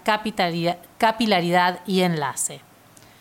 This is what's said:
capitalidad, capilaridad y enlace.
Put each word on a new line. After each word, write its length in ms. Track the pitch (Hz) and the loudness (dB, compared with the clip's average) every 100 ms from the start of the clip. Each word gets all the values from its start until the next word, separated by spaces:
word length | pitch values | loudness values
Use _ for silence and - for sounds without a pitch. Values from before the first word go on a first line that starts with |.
capitalidad, 760 | - 214 214 202 175 170 170 170 - - | -2 -2 -2 -4 -2 -2 -2 -4 -10 0
capilaridad 840 | 226 220 220 180 170 180 180 180 - | 0 2 0 2 2 2 2 0 -2
y 160 | 185 | 0
enlace. 600 | 180 160 135 - - 143 - _ _ - - - | 2 0 -4 -6 -8 -10 -20 _ _ -20 -20 -20